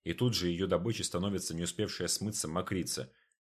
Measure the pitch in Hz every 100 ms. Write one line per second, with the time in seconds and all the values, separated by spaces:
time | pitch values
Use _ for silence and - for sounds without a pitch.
0 | - 85 123 107 90 85 92 90 95 -
1 | - 90 95 95 - 82 85 - 104 -
2 | 87 - 104 104 82 82 90 95 76 -
3 | 65 - _ _